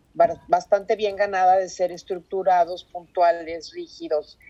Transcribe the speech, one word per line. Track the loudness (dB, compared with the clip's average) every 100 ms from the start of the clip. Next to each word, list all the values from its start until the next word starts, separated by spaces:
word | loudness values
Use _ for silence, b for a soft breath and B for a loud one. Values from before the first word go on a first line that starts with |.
| _
ba-, | 2 2 2 -2
bastante | -2 2 0 0 -2
bien | -2 -2
ganada | -2 2 4 4
de | 0
ser | -4 -4
estructurados, | -4 -10 -10 -6 -2 2 2 2 -2
puntuales, | -12 -16 -8 0 2 2 -4 -12 -12
rígidos, | -14 -14 -14 -4 -4 -4 -14 B